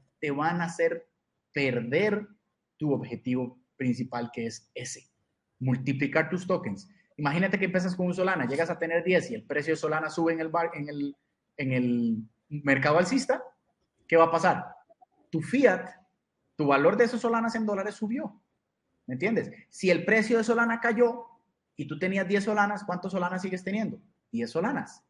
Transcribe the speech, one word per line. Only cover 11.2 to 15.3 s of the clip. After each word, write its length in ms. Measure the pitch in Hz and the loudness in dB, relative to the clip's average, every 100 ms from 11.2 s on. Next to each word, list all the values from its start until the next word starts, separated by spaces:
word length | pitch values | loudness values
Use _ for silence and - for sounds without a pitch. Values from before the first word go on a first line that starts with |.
| _ _ _ - | _ _ _ -6
en 160 | 135 | -2
el 500 | 127 123 120 117 113 110 _ - | 2 2 2 2 0 -6 _ -10
mercado 500 | 147 143 135 147 156 | -4 0 2 4 4
alcista, 440 | 185 262 - 302 - _ _ _ _ _ - | 4 0 0 -2 -4 _ _ _ _ _ 2
¿qué 100 | 165 | 6
va 100 | 165 | 6
a 40 | |
pasar? 460 | 165 180 147 - - _ _ _ _ _ | 4 2 2 -4 -16 _ _ _ _ _